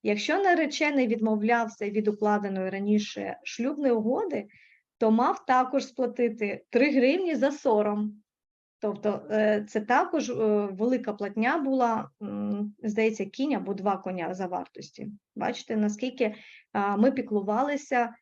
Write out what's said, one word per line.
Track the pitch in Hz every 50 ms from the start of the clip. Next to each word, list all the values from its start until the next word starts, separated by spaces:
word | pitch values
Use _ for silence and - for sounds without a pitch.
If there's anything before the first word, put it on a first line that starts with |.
| -
Якщо | 214 208 208 - - 302 381 403
наречений | 381 349 320 320 277 302 - 311 302 294 277 254
відмовлявся | 220 226 220 214 220 220 214 208 220 240 233 233 220 214 - 214 202
від | 208 220 214
укладеної | 214 208 208 214 208 208 208 202 202 196 190 185 190
раніше | 190 196 196 208 208 214 208 - - 208 196 190 - - -
шлюбної | - - - 233 269 311 285 294 262 240
угоди, | 220 214 220 262 349 466 359 285 214 202 - _ - _ _ _ _ _ _ _
то | _ 233 220
мав | 220 226 247 311 403 - -
також | - 254 254 254 254 277 277 262
сплатити | - _ - 254 240 240 - 240 233 220 233 214 202 196 - _ _
три | - 240 262 302
гривні | - 262 240 262 302 381 381 339 320
за | 226 240 285
сором. | 277 294 - 269 220 208 208 208 208 208 214 214 208 - _ _ _ _ _ _ _ _ _ _ _ _
Тобто, | - 214 202 - - 214 202 - - -
е, | 214 214 214 214 214 208 208 -
це | - 220
також, | 214 208 240 277 349 349 349 311 226 220
е, | 240 208 220 214 208 208 202 202
велика | 190 185 214 247 254 240 247 220 208
платня | 202 202 196 202 220 220 247 302
була, | 339 277 269 269 262 247 233 233 254 220 - _ _
м, | 208 202 208 202 208 208 208 202 208 208 - _ -
здається, | 220 208 220 220 226 220 - 240
кінь | 202 - - 262 302 269
або | 196 185 190 202
два | 196 185 208 196
коня | 190 - 185 185 180 165 170 185
за | 180 196
вартості. | 180 180 180 175 - _ - - - _ - - 208 208 - _ _ _
Бачите, | - - 190 240 - - - 226
наскільки, | 214 208 208 208 208 262 254 254 - 240 214 214 - - - - - _ _ -
а, | 208 202 202 202
ми | 202 214 269
піклувалися | 269 269 220 - 208 208 196 196 208 226 269 294 294 277 - - 277 247 233 233 233 _